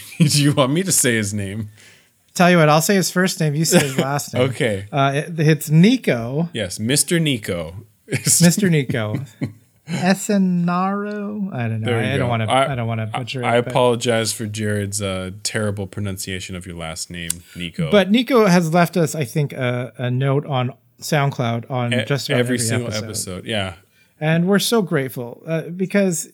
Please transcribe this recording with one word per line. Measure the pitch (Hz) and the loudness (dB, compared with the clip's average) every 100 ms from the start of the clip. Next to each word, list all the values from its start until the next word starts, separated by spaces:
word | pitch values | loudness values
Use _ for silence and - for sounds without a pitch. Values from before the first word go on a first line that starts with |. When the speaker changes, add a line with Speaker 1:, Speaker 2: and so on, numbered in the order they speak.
| - | -6
Speaker 1:
<laughs> | - | 2
do | 151 147 | 4 4
you | 143 | 4
want | 147 131 | 4 4
me | 156 | 2
to | 196 | 0
say | - 135 117 | 2 2 2
his | 101 | 0
name? | 104 98 104 107 - - - _ _ _ - | -2 -4 -6 -10 -12 -20 -20 _ _ _ 2
Speaker 2:
Tell | 180 | 6
you | 180 | 6
what, | 151 | 6
I'll | 156 | 6
say | 156 | 4
his | 196 165 | 2 2
first | 180 185 - | 2 0 0
name. | 156 143 | -2 0
You | 160 | 2
say | 175 | 4
his | 147 131 | 4 0
last | 160 175 - | 0 -2 -2
Speaker 1:
<laughs> | 123 | 0
Speaker 2:
name. | 131 | 0
Speaker 1:
Okay. | 117 127 98 104 | 0 -2 -2 -4
Speaker 2:
Uh, | 147 139 139 | 0 0 0
it, | 160 165 | -4 0
it's | 156 156 - | 2 2 4
Nico. | 156 190 254 - 123 113 139 170 | 6 6 4 0 -2 -2 -4 -4
Speaker 1:
Yes, | 117 95 - | -4 -6 -4
Mister | 107 143 - 170 | 0 0 2 0
Nico. | 156 123 107 87 80 92 - | 2 0 -2 -6 -6 -10 -18
<laughs> | _ - | _ -8
Speaker 2:
Mister | - - - 175 170 202 | -4 0 4 4 4 4
Nico. | 156 127 127 107 104 139 - 127 - _ _ - | 2 2 -2 -2 -4 -8 -8 -10 -10 _ _ -8
Esenaro? | 165 175 196 - 202 185 175 175 180 190 202 208 208 202 214 196 | -2 0 0 0 2 2 2 0 0 -2 -4 -6 -8 -8 -6 -6
I | 127 117 | -4 -4
don't | 110 | -2
know. | 110 | -2
Speaker 1:
There | 117 | 0
you | 123 | 0
Speaker 2:
I, | |
I | 139 | -2
don't | 123 | -2
Speaker 1:
go. | |
Speaker 2:
wanna, | 117 113 | -2 2
Speaker 1:
I, | 131 135 | 2 2
Speaker 2:
I | 120 | 0
don't | 113 | -4
wanna | 113 110 | -4 -4
Speaker 1:
I, | 120 | -6
Speaker 2:
butcher | 113 131 | -6 -4
Speaker 1:
I | 120 120 | 0 2
Speaker 2:
it, | |
but | 123 | 2
Speaker 1:
apologize | 123 123 117 120 113 107 | 2 2 2 0 0 0
for | - 110 | -4 -6
Jared's, | 110 107 104 101 101 | -4 -2 -2 -4 -4
uh, | 101 92 92 101 | -4 -4 -6 -8
terrible | - 113 104 101 95 | -6 -2 -2 -2 -6
pronunciation | - 101 95 - 92 95 92 | -6 -6 -6 -8 -8 -8 -10
of | 92 | -10
your | 85 | -10
last | 82 80 - | -10 -10 -10
name, | 87 85 85 - 87 | -8 -8 -8 -12 -10
Nico. | 85 - 76 | -8 -4 2
Speaker 2:
But | 202 185 | 2 4
Nico | 220 233 254 214 | 2 2 4 6
has | 175 165 | 4 4
left | 175 165 185 | 2 2 2
us, | 156 156 | -2 -2
I | 143 | -4
think, | 165 143 | -2 -4
a, | - 127 123 123 - | -2 -4 -4 -6 -6
a | 123 | -4
note | 123 139 135 147 | 0 0 0 0
on | 131 123 - _ _ | -2 -2 -6 _ _
SoundCloud | - 151 139 - 120 117 - | -2 0 0 0 -2 -4 -4
on | 127 120 | -4 -2
Speaker 1:
E-, | 123 - | -2 -2
Speaker 2:
just | 143 - | -2 0
about | 123 | 0
Speaker 1:
every | 123 123 | 0 0
Speaker 2:
every | |
Speaker 1:
single | 113 113 120 | -2 -2 -2
Speaker 2:
episode. | 110 110 | -4 -6
Speaker 1:
episode, | 101 - 90 120 | -8 -8 -8 -6
yeah. | 110 95 90 _ _ _ - | -4 -4 -8 _ _ _ -4
Speaker 2:
And | 151 165 175 | 0 2 4
we're | 196 | 2
so | - 233 | 2 0
grateful, | 170 160 131 127 120 - - | 2 0 -2 -6 -10 -12 -6
uh, | 160 151 | -6 -6
because, | 175 185 202 196 165 - | -6 -2 2 2 0 -6